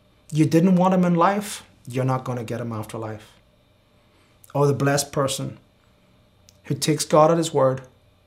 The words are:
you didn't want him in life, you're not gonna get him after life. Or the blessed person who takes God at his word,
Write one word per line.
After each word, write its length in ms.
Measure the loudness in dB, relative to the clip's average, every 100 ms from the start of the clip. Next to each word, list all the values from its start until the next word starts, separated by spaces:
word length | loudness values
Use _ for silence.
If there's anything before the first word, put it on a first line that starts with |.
| _ _ _
you 140 | 0 2
didn't 300 | 4 4 4
want 180 | 4
him 120 | 2 2
in 100 | 4
life, 480 | 2 0 -6 -12 -16 _ -10
you're 180 | -4 -2
not 200 | -2 -4
gonna 180 | -8
get 180 | -8 -8
him 100 | -8
after 280 | -8 -10 -10
life. 320 | -12 -12 -18 _ _ _ _ _ _ _ _ _ _ _ _
Or 140 | 0 0
the 60 |
blessed 380 | 2 0 0 -2
person 460 | -4 -4 -4 -10 -14 _ _ _ _ _ _ _ _ _ _ -8
who 100 | -6
takes 300 | -2 -2 2
God 260 | 4 4
at 60 | 4
his 160 | 0
word, 280 | 0 0 -2 -10 _ _ _